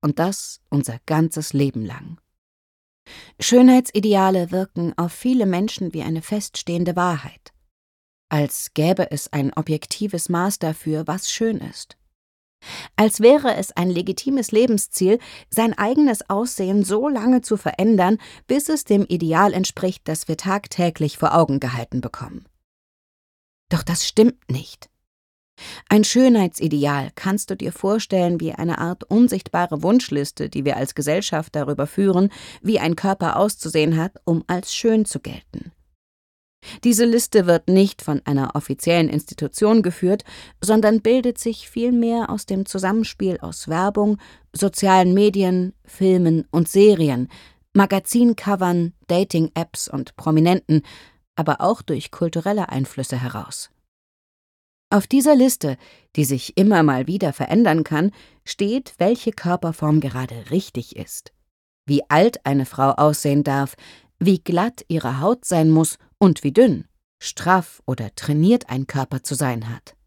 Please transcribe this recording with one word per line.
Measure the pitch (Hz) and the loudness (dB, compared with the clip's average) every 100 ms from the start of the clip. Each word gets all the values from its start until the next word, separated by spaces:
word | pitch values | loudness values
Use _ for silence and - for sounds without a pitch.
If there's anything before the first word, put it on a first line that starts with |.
Und | 151 147 | -4 -2
das | 170 196 - - _ | -2 -4 -12 -16 _
unser | 143 135 117 - | -4 -4 -8 -4
ganzes | 156 160 160 151 | 0 0 -2 -6
Leben | 139 139 127 | -2 -2 -2
lang. | 110 123 - 165 _ _ _ _ _ _ _ _ _ - - _ | -10 -12 -16 -20 _ _ _ _ _ _ _ _ _ -20 -20 _
Schönheitsideale | - 247 254 254 254 208 214 202 190 190 175 | 2 8 8 8 4 -2 2 2 2 0 -2
wirken | 180 190 - 170 - | -4 -4 -4 -4 -4
auf | 170 | -6
viele | - 247 254 196 | -4 -2 0 2
Menschen | 180 208 - 180 | 0 -2 -4 -8
wie | 160 | -6
eine | 143 160 | -6 -6
feststehende | - 208 202 - - 170 175 175 | -4 -6 -6 -12 -6 -4 -2 0
Wahrheit. | 180 160 - - _ _ _ _ _ _ _ _ _ | -2 -2 -8 -20 _ _ _ _ _ _ _ _ _
Als | 151 143 - - | -2 -2 -4 -10
gäbe | - 156 185 175 | -2 0 0 -2
es | 147 - | -6 -6
ein | 147 139 | -4 -4
objektives | - 156 156 - - 208 180 - | -4 -4 -6 -6 -8 -6 -6 -4
Maß | 170 185 196 | -2 -2 -4
dafür, | 165 160 - 156 156 | -6 -6 -6 -6 -4
was | 180 - | -8 -6
schön | - 226 208 | -4 -4 -4
ist. | - - - - _ _ _ _ _ _ - - - - | -10 -16 -20 -20 _ _ _ _ _ _ -20 -18 -12 0
Als | 214 - | 0 4
wäre | 226 294 285 | 6 6 4
es | - 190 | -2 -4
ein | - 180 | -4 -2
legitimes | 170 175 190 - 269 220 | -2 -4 -6 -4 -4 0
Lebensziel, | 214 247 214 - - 185 233 - - - | 2 2 2 -2 -2 2 0 -2 -20 -6
sein | - 226 - | -2 0 0
eigenes | 208 269 294 220 - | -2 2 2 0 -4
Aussehen | 196 240 - 185 202 | -4 -4 -4 0 0
so | 185 208 277 | 0 0 -2
lange | 269 220 254 | -2 2 2
zu | - 214 | 2 -4
verändern, | - - 196 214 180 214 - - _ | -4 0 2 4 4 0 -4 -20 _
bis | 262 285 | -2 0
es | 311 | -4
dem | - 202 202 | 0 0 0
Ideal | 175 170 160 202 | -2 0 2 2
entspricht, | 185 185 - 185 185 - | 2 -4 -4 -6 -6 -8
das | 160 - | -8 -6
wir | 160 | -6
tagtäglich | 190 196 - - 175 165 151 - | -4 -4 -6 -2 -2 0 -6 -2
vor | 160 | 0
Augen | 165 160 139 | 2 2 0
gehalten | 139 123 117 127 | -4 -6 -6 -8
bekommen. | 120 - 117 - _ _ _ _ _ _ _ _ _ _ _ _ _ | -8 -12 -16 -16 _ _ _ _ _ _ _ _ _ _ _ _ _
Doch | 165 | -4
das | - 170 - | -2 -4 -2
stimmt | - 226 - _ | 4 2 2 _
nicht. | 131 - - - _ _ _ _ _ _ _ - - - | -8 -8 -20 -20 _ _ _ _ _ _ _ -20 -20 2
Ein | 208 | 2
Schönheitsideal | 208 240 262 233 180 - 165 151 143 143 135 | 4 4 4 4 2 -2 -4 0 -2 -2 -6
kannst | - 190 202 - | -8 -4 -4 -6
du | 190 | -8
dir | - | -8
vorstellen | - 196 220 - 190 175 170 | -6 -2 -2 0 0 0 0
wie | 165 | -4
eine | - 175 165 | -6 -4 -4
Art | 165 180 | -6 -8
unsichtbare | - 208 247 190 - 175 175 151 | -2 4 4 2 -4 -4 -2 -2
Wunschliste, | 170 240 - 143 143 - 143 | 2 2 2 -4 -4 -8 -8
die | 139 | -4
wir | 139 135 | -4 -4
als | 139 - | -4 -6
Gesellschaft | 147 160 202 160 156 | -2 -2 -2 -6 -6
darüber | 151 143 147 170 | -6 -6 -4 -4
führen, | - 196 180 196 - - - | 0 2 2 2 -2 -20 -10
wie | - 214 | -2 0
ein | 160 170 | 0 -2
Körper | 196 196 165 - | -2 -2 -2 0
auszusehen | 208 - 160 160 151 160 | 0 -2 -4 0 2 0
hat, | 170 - | -2 -6
um | - 165 - | -2 -2 -2
als | 180 185 | -6 -6
schön | - 233 220 | -4 0 2
zu | 214 - | 0 -6
gelten. | - - _ - - _ _ _ _ _ _ _ _ _ - - | -12 -18 _ -16 -16 _ _ _ _ _ _ _ _ _ -20 -4
Diese | 240 220 | 0 2
Liste | 240 233 - 220 175 | 4 2 2 2 4
wird | 170 - | 2 4
nicht | 190 196 - | 4 4 0
von | - 147 | -6 -4
einer | - 139 135 | -2 -2 -2
offiziellen | 143 - 139 - 170 160 | -4 -6 -6 0 2 2
Institution | 151 - - 147 - 214 226 | -2 -8 -10 -8 -2 2 4
geführt, | 180 170 180 202 - - - _ | 2 -2 -2 -2 -4 -20 -20 _
sondern | 185 220 214 220 | 0 2 4 2
bildet | 220 254 247 240 | 2 2 0 -4
sich | 233 220 - | -6 -8 -10
vielmehr | - 233 240 233 233 226 | -4 0 0 0 -2 -4
aus | 208 - | -6 -6
dem | 190 196 | -6 -4
Zusammenspiel | 190 190 214 220 - 190 180 | -4 -2 -2 -4 -4 -4 -4
aus | 165 165 - | -8 -14 -6
Werbung, | 160 190 208 208 208 - - _ | -2 -2 0 0 -2 -6 -20 _
sozialen | - 196 - 202 190 180 | -4 -4 0 4 4 6
Medien, | 185 208 196 190 180 180 - | 6 4 2 0 0 -2 -8
Filmen | _ - 190 185 175 160 - | _ -2 2 4 4 2 0
und | 170 165 | -2 2
Serien, | 196 208 196 156 123 127 - - _ _ | 6 6 6 2 0 -4 -10 -20 _ _
Magazincovern, | 202 196 196 - 240 240 220 - 202 185 175 170 - _ | 2 4 2 0 2 2 2 -2 0 2 0 -2 -6 _
Dating-Apps | 175 196 170 160 - 165 - - | 0 0 0 0 -2 -8 -8 -10
und | 143 131 - | -8 -10 -8
Prominenten, | - 156 165 185 - 156 - - - _ _ - | 0 4 4 2 2 0 0 -20 -20 _ _ -6
aber | 160 143 | -2 0
auch | 160 226 | 0 -2
durch | - 143 - | -4 -8 -8
kulturelle | - 170 165 165 208 180 | -6 -4 -2 -4 -4 -4
Einflüsse | 127 135 - 131 127 | -4 -6 -6 -8 -6
heraus. | 123 117 - - - _ _ _ _ _ _ _ _ _ _ _ _ | -6 -8 -12 -14 -16 _ _ _ _ _ _ _ _ _ _ _ _
Auf | 202 - | -2 2
dieser | 262 269 | 0 4
Liste, | 285 262 - 151 131 - _ _ | 6 4 2 -6 -8 -12 _ _
die | - | -2
sich | 139 135 - - | 0 0 -4 2
immer | 196 196 | 4 4
mal | 156 131 131 | 4 2 -2
wieder | 190 175 | -2 -4
verändern | - 135 196 226 160 | -4 -2 2 4 2
kann, | 156 151 185 - - _ | 0 0 -2 -4 -20 _
steht, | - - 202 247 - - | -16 -6 -4 -4 -6 -2
welche | 180 240 - | 0 0 -4
Körperform | - 175 175 165 160 151 151 | -6 -4 -2 -4 -4 2 2
gerade | 143 127 127 117 107 | 0 -6 -10 -12 -4
richtig | 170 - - 117 | -4 -4 -10 -12
ist, | - - - - _ _ _ _ _ | -14 -14 -16 -18 _ _ _ _ _
wie | - 143 - | -2 -2 2
alt | 151 208 - - | 4 4 0 -2
eine | 139 | -2
Frau | 131 - 135 | -2 -2 0
aussehen | - 151 147 147 143 | 2 2 2 0 0
darf, | 147 139 139 - - - _ _ | 0 -2 -4 -8 -20 -20 _ _
wie | 170 190 | 2 2
glatt | - 175 214 - - | 0 -2 -2 -6 -6
ihre | 165 127 131 | -4 -4 -2
Haut | 165 247 | -2 -2
sein | - 175 160 | -2 2 4
muss | 160 160 - _ _ | 4 2 -4 _ _
und | 196 156 | 2 2
wie | 143 | 0
dünn, | 139 247 123 - _ _ _ | 4 4 4 -6 _ _ _
straff | - - 170 185 170 - - | -14 -8 0 0 0 -12 -8
oder | 127 107 | -8 -8
trainiert | - - 147 170 240 - | -10 -2 2 4 2 0
ein | 127 135 | -6 -4
Körper | 143 131 131 | -6 -6 -6
zu | - | -8
sein | 135 135 117 113 | -4 -4 -4 -8
hat. | 117 - _ | -12 -16 _